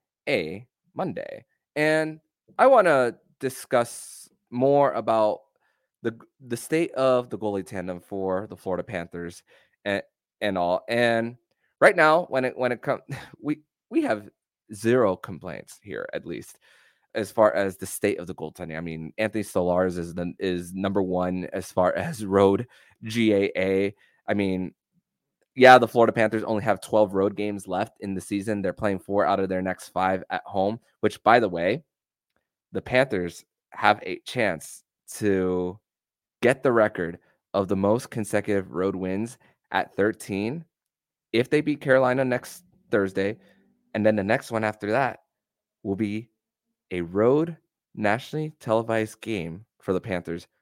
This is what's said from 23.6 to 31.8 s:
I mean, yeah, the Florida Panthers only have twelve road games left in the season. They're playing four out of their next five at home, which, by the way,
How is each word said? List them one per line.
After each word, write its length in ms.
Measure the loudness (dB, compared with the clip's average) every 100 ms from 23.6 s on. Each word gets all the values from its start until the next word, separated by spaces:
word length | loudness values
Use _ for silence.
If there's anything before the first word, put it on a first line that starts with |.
| 0 0 -2 -6 _ _ -4
I 80 |
mean, 380 | -2 0 -2 -6 -12 _ _ _ _ _ _ _ 8
yeah, 220 | 10 10
the 80 | 8
Florida 260 | 4 4
Panthers 300 | 4 0 0
only 220 | -2 -2
have 160 | 0 -2
twelve 340 | 0 2 2
road 220 | 2 0 -2
games 320 | -6 -8 -6
left 300 | -4 -4 _
in 120 | -8
the 80 | -8
season. 400 | -6 -6 -4 -4
They're 120 | -4
playing 260 | -4 -4 -4
four 260 | -2 0
out 140 | 2 0
of 100 | 0
their 140 | -2
next 280 | -4 -6 -8
five 340 | -2 -2 -2 -4
at 120 | -8
home, 360 | -4 -2 -2 -4 _ _
which, 240 | -4 0
by 160 | 4 4
the 100 | 4
way, 360 | 0 -2 -2